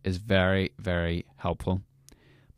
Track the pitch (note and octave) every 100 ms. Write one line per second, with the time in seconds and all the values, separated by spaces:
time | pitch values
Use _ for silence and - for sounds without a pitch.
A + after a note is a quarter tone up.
0 | G2 F#2 A2 F#2+ F#2 F#2+ F#2 - G2+ F2
1 | E2+ E2+ - - F2+ E2 - F#2 - _
2 | - - _ - -